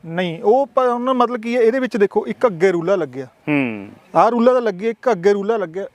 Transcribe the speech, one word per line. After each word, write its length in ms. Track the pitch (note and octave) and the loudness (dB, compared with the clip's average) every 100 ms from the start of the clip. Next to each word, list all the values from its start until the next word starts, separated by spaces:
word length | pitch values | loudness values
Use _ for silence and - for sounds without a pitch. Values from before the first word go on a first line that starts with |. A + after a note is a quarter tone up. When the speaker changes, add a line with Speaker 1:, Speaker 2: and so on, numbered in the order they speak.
| E3 | -10
Speaker 1:
ਨਹੀਂ, 380 | E3 F#3 E3 | -6 -6 -2
ਉਹ 240 | G3+ B3 C#4 | 2 2 2
ਪ-, 120 | - | 0
ਉਹਨਾਂ 340 | B3+ A#3+ B3 | 0 0 -2
ਮਤਲਬ 280 | B3+ A#3+ B3 | 0 0 -2
ਕੀ 140 | A#3 B3 | -2 2
ਹੈ, 60 | |
ਇਹਦੇ 180 | A3+ C4 | 2 2
ਵਿੱਚ 180 | B3 A#3 | 0 0
ਦੇਖੋ 300 | G3 G#3 A#3 | 0 0 -4
ਇੱਕ 200 | G#3+ B3 | 0 0
ਅੱਗੇ 240 | E3+ F#3+ | 2 0
ਰੂਲਾ 240 | F3 E3 G3 | 2 0 -2
ਲੱਗਿਆ। 300 | D3+ B2+ B2+ | -2 -8 -14
Speaker 2:
ਹੂੰ। 640 | _ - D3 C3 G#2+ G2+ - _ E3 | _ -2 -2 -2 -6 -12 -18 _ 2
Speaker 1:
ਆਹ 140 | G3+ | 2
ਰੂਲਾ 240 | A#3 A#3+ | 4 2
ਤਾਂ 80 | B3+ | 2
ਲੱਗਿਆ, 280 | A#3 F3+ A3+ | 0 -4 -6
ਇੱਕ 220 | A3+ B3+ | -4 -2
ਅੱਗੇ 220 | G3+ F3+ | 0 2
ਰੂਲਾ 240 | G3+ G3 A3+ | 0 0 -4
ਲੱਗਿਆ। 280 | F3+ E3+ G3+ | -4 -8 -12